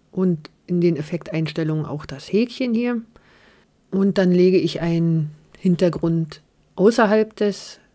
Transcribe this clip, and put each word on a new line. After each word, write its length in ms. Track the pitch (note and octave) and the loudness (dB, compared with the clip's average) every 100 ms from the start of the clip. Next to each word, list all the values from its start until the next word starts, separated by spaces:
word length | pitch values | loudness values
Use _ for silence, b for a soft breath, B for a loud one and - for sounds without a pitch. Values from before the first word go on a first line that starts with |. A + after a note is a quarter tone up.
| _ | _
und 380 | F3+ F#3 D#3+ - _ - | -2 0 0 -6 _ -4
in 160 | F3 | 0
den 140 | F3 C#3+ | 2 0
Effekteinstellungen 920 | D3+ E3 - D#3+ D#3 - D#3 D#3 D3 | -4 -8 -6 -4 -4 -2 -2 -2 -4
auch 180 | D3 | -8
das 260 | - - - | -10 -14 -2
Häkchen 440 | G3+ A#3+ - B3+ | 0 0 -2 -2
hier. 260 | A3+ A#3+ A#3 - b b b b b b _ _ | -2 -2 -4 -8 b b b b b b _ _
Und 280 | F#3+ G3 G3+ | 0 0 2
dann 140 | F3+ | 4
lege 260 | F3+ F3+ F#3 | 4 4 4
ich 240 | D#3+ - | 2 -2
einen 480 | E3 E3+ E3 D#3+ D3+ - _ - | -2 0 0 0 -2 -8 _ -4
Hintergrund 840 | F#3+ E3+ F3+ - E3 E3 D#3 - _ _ _ - | 0 2 0 0 -2 -2 -4 -10 _ _ _ 2
außerhalb 580 | G3+ A#3 G#3 A3 A3 - | 2 4 4 2 0 -2
des 440 | G#3 F#3+ - - _ | -4 -4 -12 -20 _